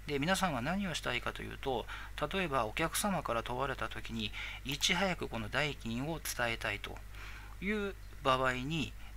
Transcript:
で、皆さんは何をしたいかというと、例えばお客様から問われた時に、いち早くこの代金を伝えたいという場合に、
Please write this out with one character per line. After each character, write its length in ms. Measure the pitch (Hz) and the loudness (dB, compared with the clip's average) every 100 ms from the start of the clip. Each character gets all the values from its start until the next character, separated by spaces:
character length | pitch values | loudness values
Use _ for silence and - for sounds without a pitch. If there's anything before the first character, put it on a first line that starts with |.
| - | -4
で、 140 | 143 | 0
皆 160 | 151 185 | 4 4
さ 120 | 190 | 4
ん 60 | |
は 80 | 131 | 2
何 260 | 131 190 196 | 2 2 0
を 60 | |
し 80 | 147 | 0
た 120 | 127 | 0
い 80 | 123 | 0
か 120 | 110 | 0
と 80 | 107 | -4
い 100 | 107 | -6
う 60 | 110 | -4
と、 300 | 135 123 - - - - 147 | 0 0 -2 -6 -8 -4 -2
例 120 | 190 | 0
え 40 | 175 | 2
ば 200 | 135 107 | 4 2
お 60 | |
客 220 | 107 160 - | 2 0 2
様 260 | 208 175 | 2 0
か 100 | 127 | 2
ら 100 | 117 | 0
問 140 | 113 123 | 0 0
わ 100 | 135 | 0
れ 80 | 127 | 0
た 140 | 110 | -2
時 240 | 113 - | -4 -4
に、 180 | 113 104 - - - | -2 -2 -2 -6 -6
い 140 | 120 143 | -6 0
ち 160 | - | 2
早 220 | 180 190 170 | 4 4 2
く 120 | 120 | -2
こ 120 | 113 | -2
の 100 | 107 | 0
代 260 | 123 147 131 | 2 0 0
金 320 | 113 113 143 | -2 -2 -2
を 120 | 160 | -4
伝 320 | - - 120 | -4 0 0
え 40 | 113 | 0
た 140 | 110 | -2
い 80 | 101 | -2
と 180 | - - - - - - - - | -4 -10 -10 -10 -10 -10 -10 -6
い 100 | 190 | -2
う 240 | 214 202 - - - | 0 -2 -4 -10 0
場 120 | 139 131 | 6 6
合 160 | 131 | 6
に、 400 | 127 131 160 131 - - | 2 0 0 0 -4 -10